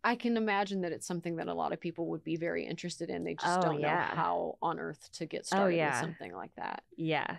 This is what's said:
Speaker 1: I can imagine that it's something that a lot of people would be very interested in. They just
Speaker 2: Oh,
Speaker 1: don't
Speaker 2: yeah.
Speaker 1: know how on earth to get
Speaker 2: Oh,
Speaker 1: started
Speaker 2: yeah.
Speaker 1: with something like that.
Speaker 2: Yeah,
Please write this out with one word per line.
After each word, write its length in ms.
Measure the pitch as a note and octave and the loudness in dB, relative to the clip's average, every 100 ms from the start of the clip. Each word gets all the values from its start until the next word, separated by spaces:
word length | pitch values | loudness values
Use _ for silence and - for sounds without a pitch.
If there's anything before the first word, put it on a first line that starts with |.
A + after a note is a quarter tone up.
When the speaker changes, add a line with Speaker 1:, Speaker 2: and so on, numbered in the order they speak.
Speaker 1:
I 140 | A3+ A#3+ | 0 2
can 220 | A#3+ A#3 | 2 2
imagine 420 | G#3+ G3 G3+ G3 | 4 2 2 0
that 100 | F3+ | 0
it's 120 | C#3+ - | -2 -2
something 300 | F3 E3+ E3 | -4 -2 -2
that 120 | F3+ | -2
a 40 | |
lot 200 | E3+ D#3 | 0 0
of 60 | E3 | 0
people 260 | F3 E3 E3 | -4 -4 -4
would 160 | E3 | -4
be 140 | D#3+ D#3+ | -2 -2
very 280 | E3 E3+ E3 | 0 -2 -4
interested 440 | E3 F3 - E3+ | -6 -6 -6 -4
in. 160 | F3 E3+ | -4 -4
They 80 | |
just 260 | E3 - F3+ | -2 0 4
Speaker 2:
Oh, 20 | |
Speaker 1:
don't 200 | F3 D3 | 2 2
Speaker 2:
yeah. 260 | D3 E3+ B2+ | 2 2 2
Speaker 1:
know 60 | - | 0
how 420 | F3 F3 E3+ - | 2 2 -2 -2
on 180 | E3 D#3+ | -2 -2
earth 320 | D#3+ D3+ - - | -4 -8 -12 -8
to 80 | D#3+ | -6
get 160 | E3+ | -6
Speaker 2:
Oh, 20 | - F#3+ | 0 4
Speaker 1:
started 180 | G3 E3+ | 4 6
Speaker 2:
yeah. 140 | D3+ | 4
Speaker 1:
with 100 | B2 | 2
something 340 | D#3+ E3 F#2 | 0 -4 -8
like 220 | F2+ - - | -8 -10 -8
that. 280 | - - - - | -8 -8 -10 -4
Speaker 2:
Yeah, 400 | E3 D3+ - | 0 2 0